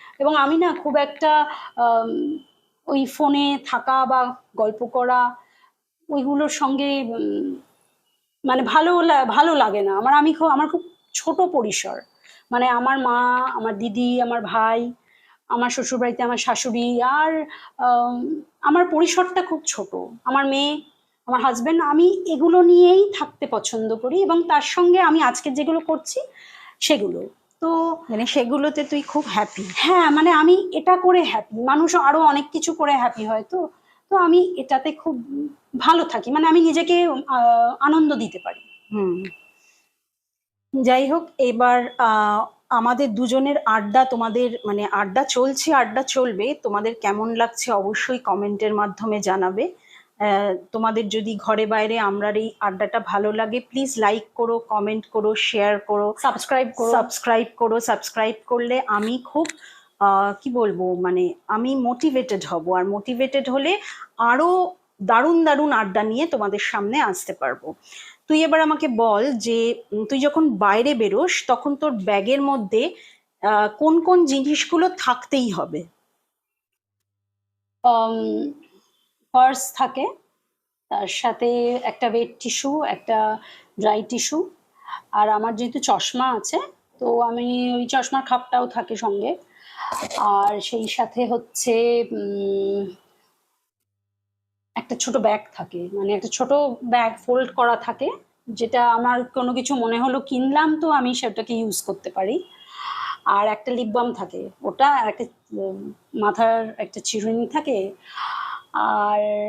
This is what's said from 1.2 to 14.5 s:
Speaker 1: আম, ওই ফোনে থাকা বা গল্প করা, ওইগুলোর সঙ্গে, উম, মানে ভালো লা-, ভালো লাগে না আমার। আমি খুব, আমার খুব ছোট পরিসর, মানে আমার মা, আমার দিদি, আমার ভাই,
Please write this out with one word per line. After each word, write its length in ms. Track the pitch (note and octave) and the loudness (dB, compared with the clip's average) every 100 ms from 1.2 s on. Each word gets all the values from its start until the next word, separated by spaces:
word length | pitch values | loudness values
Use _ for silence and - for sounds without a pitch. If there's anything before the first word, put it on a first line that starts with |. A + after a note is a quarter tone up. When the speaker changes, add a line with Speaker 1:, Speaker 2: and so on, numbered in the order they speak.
| D#4 D4+ D4 - - - | 2 2 2 -4 -12 -2
Speaker 1:
আম, 600 | A#3+ A#3 A3+ A#3 D4 D#4 - _ _ _ - | 2 2 0 -4 -4 -6 -12 _ _ _ -4
ওই 180 | C#4 B3+ | -2 -2
ফোনে 540 | - D4 C#4+ C#4+ C#4 - | 0 0 2 0 -2 -4
থাকা 400 | B3 A#3+ C4 B3+ | -4 0 0 2
বা 300 | C4 B3 B3 _ - | 2 0 -4 _ -2
গল্প 280 | A3 G#3+ A#3+ | -2 -2 -4
করা, 500 | B3+ B3 B3 B3 B3 _ _ _ _ _ _ - | -2 0 2 0 -2 _ _ _ _ _ _ -6
ওইগুলোর 400 | C#4+ C4 C#4+ D4 | -4 0 0 -2
সঙ্গে, 540 | - C#4 C4+ C#4+ C#4 | -2 -2 0 -2 -2
উম, 520 | A#3+ A3+ G#3 - F#2 - - _ _ _ _ _ _ _ C4+ | -4 -6 -4 -4 -6 -8 -14 _ _ _ _ _ _ _ -2
মানে 160 | B3+ | 0
ভালো 400 | A#3+ D#4 D#4+ F4 | 2 2 4 4
লা-, 240 | E4+ D4 B3 | 4 4 4
ভালো 300 | A3 E4 D4+ | 4 4 4
লাগে 260 | A3 G3+ | 2 0
না 160 | G3 G3 | 0 0
আমার। 160 | A#3 | 4
আমি 200 | C#4+ D4+ | 4 4
খুব, 140 | D#4 D#4+ | 2 2
আমার 220 | C#4 D4+ | 2 2
খুব 120 | F4 - _ _ | -2 -6 _ _
ছোট 280 | - - D#4+ | -6 -2 0
পরিসর, 600 | F4+ D#4 G#3+ F3+ - - - _ _ - _ | 2 2 -2 -4 -6 -10 -14 _ _ -20 _
মানে 160 | A#3+ B3+ | 0 2
আমার 320 | A#3+ B3+ C4+ | 2 0 0
মা, 380 | B3 A#3+ B3 B3 B3 | 0 2 2 2 0
আমার 240 | A#3+ A3 G3+ | -2 -4 -4
দিদি, 440 | A#3 G#3 B3 B3 | -4 -2 0 0
আমার 200 | A#3+ A#3 | 0 -2
ভাই, 520 | G3+ | -2